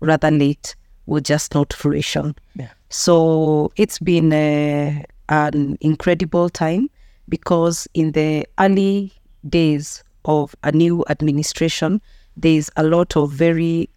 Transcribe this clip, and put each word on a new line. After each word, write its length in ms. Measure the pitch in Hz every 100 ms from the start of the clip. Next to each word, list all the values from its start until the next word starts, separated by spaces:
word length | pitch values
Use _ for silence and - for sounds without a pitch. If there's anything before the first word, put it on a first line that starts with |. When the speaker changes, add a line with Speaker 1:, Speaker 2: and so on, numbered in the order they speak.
Speaker 1:
rather 300 | 160 156 156
late 440 | 151 143 147 - - _ - -
will 160 | 151
just 320 | 135 151 -
not 180 | 147 143
fruition. 600 | - 147 147 - 147 147 - _
Speaker 2:
Yeah. 140 | - 123 _ -
Speaker 1:
So 840 | - - 170 160 160 156 151 156 -
it's 220 | 208 -
been, 340 | 165 170 160
uh, 720 | 151 151 147 147 147 147 147 - - -
an 500 | 151 151 147 139 -
incredible 720 | 156 156 180 175 175 175 175
time, 400 | - 160 180 277 _ - _ -
because 600 | - - 170 170 165 -
in 180 | 170 156
the 320 | 156 156 151 - -
early 560 | 196 196 196 202 196 _ _ _ 147
days 560 | 170 160 147 151 - _ _ -
of 280 | 151 143 -
a 100 | 151
new 320 | 156 170 170 -
administration, 920 | 147 151 143 151 - 165 - 160 208 - - - -
there's 340 | 165 156 147 -
a 60 |
lot 340 | 156 170 175 156
of 140 | 147
very 580 | 139 165 165 165 165 -